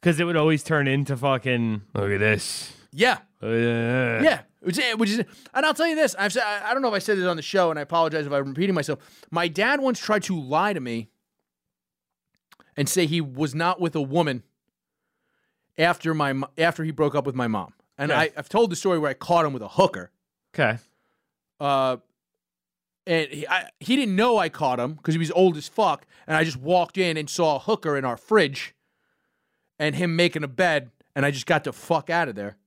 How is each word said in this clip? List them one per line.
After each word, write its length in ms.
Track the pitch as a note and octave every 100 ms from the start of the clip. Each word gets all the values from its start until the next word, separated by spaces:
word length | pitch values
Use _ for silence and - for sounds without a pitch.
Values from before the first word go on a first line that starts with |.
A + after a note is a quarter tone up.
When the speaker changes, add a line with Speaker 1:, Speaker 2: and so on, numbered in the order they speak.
Speaker 1:
'Cause 180 | F3 D#3
it 40 | F3
would 100 | E3
always 280 | D#3 D#3
turn 240 | - D#3 C#3
into 280 | C3+ C#3 C3+
fucking, 680 | C#3 C3 C3 B2 A#2 G#2+ G2+
"Look 180 | - G2+
at 80 | G2+
this." 540 | G#2+ G#2 - - - - _
Speaker 2:
Yeah. 280 | C3+ A#3 G#3 - _
Speaker 1:
Uh, 60 | G#2
yeah. 760 | A#2 A#2 A#2 A#2 B2+ B2 A2+
Speaker 2:
Yeah. 200 | D4+ G3+ - _
Which, 180 | - F#3 B3+ A3
which 120 | A3+
is, 100 | A3 - - -
and 120 | B3+ D#4
I'll 80 |
tell 140 | D4+ E4
you 80 | D#4
this. 180 | D4 F#3
I've 140 | G3+
said, 100 | G3+
I, 260 | A3 G#3 G#3
I 40 |
don't 80 | B3+
know 60 | C4
if 40 |
I 60 | G3+
said 180 | F3+ G3+
this 80 | F3+
on 100 | E3
the 40 |
show, 280 | C#3+ G3 F3
and 80 | D#3
I 20 |
apologize 420 | C#3+ E3+ E3 D#3 D3
if 40 |
I'm 160 | C#3+ C#3
repeating 260 | C3+ G3 F3+
myself. 240 | C#3+ C#3 - - -
My 160 | E3 F3
dad 320 | D#3+ A3 C#4+
once 180 | C4+ A#3+
tried 240 | - G#3+
to 160 | - F3+
lie 340 | C3 D3+ G3
to 60 | F#3+
me 300 | B2 A#2 A2+ _ _ _ _ _ _ _ _ _ _ _ _ _ _ _ _ -
and 100 | C#3+
say 160 | F#3 E3
he 120 | E3+
was 340 | D3 B2+ D3+ C3+
not 240 | E3+ F#3
with 140 | F3 D#3
a 60 |
woman 420 | C#3 D3+ D#3 B2+ - _ _ _ _ _ _ _ _ _ _ _ _ -
after 340 | E3 E3 E3
my 200 | D#3 C#3+
mo-, 160 | C3+ C3+ -
after 240 | E3 E3
he 80 | D#3+
broke 240 | D3+ D3+ C#3+
up 100 | C3+
with 80 |
my 140 | B2+ A#2+
mom. 260 | G#2+ F2 _ _ -
And 120 | C#3+
Speaker 1:
Yeah. 100 | D3+
Speaker 2:
I, 120 | D#3 D3
I've 120 | C#3+
told 200 | G#3 A#3
the 40 | E3+
story 240 | G3 F3
where 100 | D3+
I 40 | C3
caught 300 | - E3+ D#3
him 80 |
with 100 | C3+
a 60 | G2+
hooker. 420 | - F#3 G2 F2+ _ _ _ _
Speaker 1:
Okay. 240 | - C3 A2+ _ _ _ _ _ _ _ _
Speaker 2:
Uh, 380 | C#3+ C#3 C3 B2+ _ _ _ _ _ _ _ _ _ _ -
and 240 | E3 D3+
he, 160 | D3 D#3
I, 220 | F#3 - _
he 160 | C#3+ C4
didn't 200 | B3+ F#3+
know 220 | A#3 A3+
I 120 | E3+
caught 300 | - D3 B2
him 180 | B2 D3+
'cause 180 | - D#3+
he 40 |
was 120 | D#3+
old 260 | D#3 F#3 D#3
as 100 | -
fuck, 380 | - G3+ C#3+ _ _ -
and 80 | D#3
I 60 |
just 140 | D#3+ B2+
walked 420 | C3+ F3+ E3+ -
in 180 | F#3 D#3
and 100 | D3+
saw 260 | - E3 C#3+
a 40 |
hooker 380 | - A3 D#3+ C#3+
in 80 | C3
our 120 | A#2
fridge 580 | - G#3+ D3+ C#3 - _ _ _ _ _ _ _ _ _ _ _
and 160 | D3+ C#3+
him 200 | F3 E3
making 280 | F3 E3
a 40 | D3
bed, 440 | B2+ F3+ D3+ B2+ _ _ -
and 100 | C#3
I 60 |
just 160 | C3+ -
got 160 | D#3+
the 100 | D3
fuck 380 | A#2+ - E3 C#3
out 160 | E3+ D#3+
of 80 | G#2
there. 220 | G2+ G#2